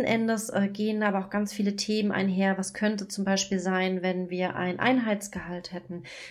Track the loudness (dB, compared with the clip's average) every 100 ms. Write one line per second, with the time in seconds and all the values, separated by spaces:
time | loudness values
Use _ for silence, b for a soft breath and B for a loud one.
0 | 2 2 2 0 0 2 2 2 0 2
1 | 2 0 0 -2 -2 0 0 0 0 0
2 | 2 2 2 4 4 2 -2 -2 0 0
3 | -4 -4 0 0 0 0 2 2 2 2
4 | 0 0 -2 -2 -2 0 -2 2 4 4
5 | 2 0 -2 -10 -8 -8 -8 -10 -10 -10
6 | B B B